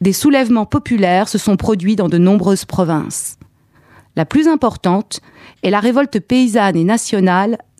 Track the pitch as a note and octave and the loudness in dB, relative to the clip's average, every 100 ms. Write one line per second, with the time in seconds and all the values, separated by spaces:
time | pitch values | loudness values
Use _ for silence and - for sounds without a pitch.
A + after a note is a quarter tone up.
0 | F3+ F#3 D4 C#4 A#3+ A#3 G#3 G3 - A#3 | -2 0 0 2 2 0 0 -4 -2 0
1 | F#3 F3+ G#3+ G3+ - G3 - G#3+ F3+ G#3+ | 2 2 0 -2 0 0 0 -2 0 0
2 | F3 E3+ F3+ G3+ F3 G3 - - E3+ D#3+ | 0 2 2 2 2 -2 -2 -4 -2 -2
3 | - - - - - _ _ _ _ - | -6 -10 -12 -14 -20 _ _ _ _ -20
4 | _ - D#3 C#4 D#4 D#4 A#3+ - F3+ F#3 | _ -6 -2 0 2 2 0 -2 -2 -2
5 | A3+ - - - - - F#3+ G3+ A3 B3+ | -4 -12 -16 -20 -20 -8 -2 0 0 0
6 | C#4 G#3+ - B3+ B3+ A3 G3+ E3 E3+ A3+ | 0 -2 -2 0 2 2 0 0 0 -2
7 | - G#3 F#3+ F3+ G3+ A#3 - | -2 0 2 2 0 -4 -10